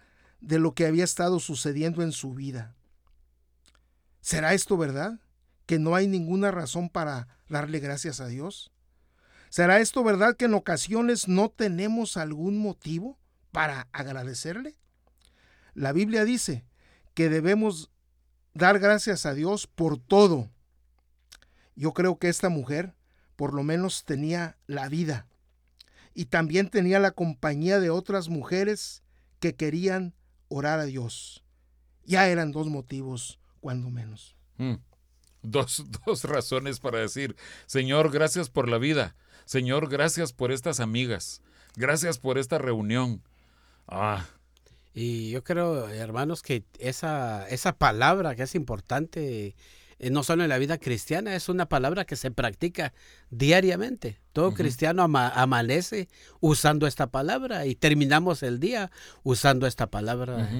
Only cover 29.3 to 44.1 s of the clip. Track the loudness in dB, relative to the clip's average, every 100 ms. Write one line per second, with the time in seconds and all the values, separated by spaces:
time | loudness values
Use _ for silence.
29.3 | -6 -4 -2 -2 0 0 -2 -4 -10 _
30.3 | _ -10 -4 0 0 -2 -6 -8 -10 -16
31.3 | -20 _ _ _ _ _ _ 0 4 4
32.3 | 4 0 -4 -4 -6 -8 -10 -8 -10 -12
33.3 | -18 _ _ -8 -6 -6 -8 -10 -14 -20
34.3 | _ _ -6 -4 -4 -8 _ _ _ _
35.3 | _ -2 0 0 -4 -8 -10 -4 -4 -2
36.3 | -2 -2 -4 -4 -6 -4 -2 -2 -4 -6
37.3 | -8 -16 -20 -6 -2 2 4 4 4 2
38.3 | 0 -2 0 2 2 2 2 0 -6 _
39.3 | -20 -4 -2 0 0 0 0 0 0 -4
40.3 | -2 -2 -2 -2 -2 -2 -2 -2 -4 -8
41.3 | -14 _ _ _ -4 0 2 0 -2 -2
42.3 | -2 0 -2 0 -2 0 0 -2 -4 -10
43.3 | _ _ _ _ _ -12 -4 -2